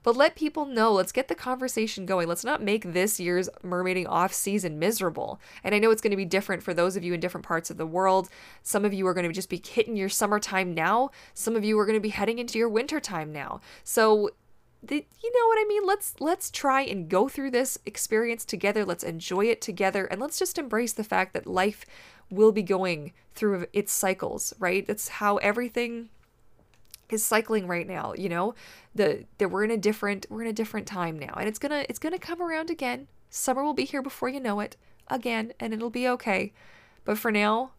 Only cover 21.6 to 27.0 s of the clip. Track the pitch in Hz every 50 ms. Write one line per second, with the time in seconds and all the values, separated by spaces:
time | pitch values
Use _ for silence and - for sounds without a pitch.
21.6 | 190 208 208 - - - - - - - - - - - 190 190 214 220 202 220
22.6 | 190 170 196 185 190 185 170 151 147 - - _ _ - - - 220 208 196 175
23.6 | - - - 202 202 - - - - 190 190 190 - - - - - - - -
24.6 | 190 175 185 196 196 - 208 214 - - - - 208 208 202 - - 202 208 240
25.6 | 247 233 - 247 240 233 233 233 233 220 - - _ _ _ _ _ - - _
26.6 | _ _ _ _ - _ - _